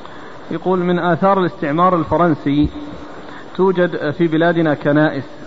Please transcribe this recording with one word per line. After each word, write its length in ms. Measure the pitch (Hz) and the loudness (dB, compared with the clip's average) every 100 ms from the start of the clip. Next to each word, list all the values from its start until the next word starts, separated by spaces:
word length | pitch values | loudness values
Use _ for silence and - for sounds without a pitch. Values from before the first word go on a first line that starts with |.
| - - - - - | -18 -18 -18 -16 -10
يقول: 280 | 160 175 185 | -6 -2 0
من 200 | 175 180 | 2 0
آثار 420 | 175 165 196 196 | 2 2 4 4
الاستعمار 560 | 175 - 160 151 180 180 | 0 -2 -2 2 2 2
الفرنسي 720 | 151 156 175 147 - 143 151 - - - - - - - - - | 2 2 2 2 0 0 0 -2 -14 -14 -16 -16 -16 -16 -10 0
توجد 540 | 190 180 175 156 147 | 2 4 0 0 -4
في 160 | 139 170 | 0 2
بلادنا 480 | 156 165 170 160 | 4 2 2 2
كنائس 500 | 143 151 147 156 139 123 - | 0 2 4 4 0 -8 -12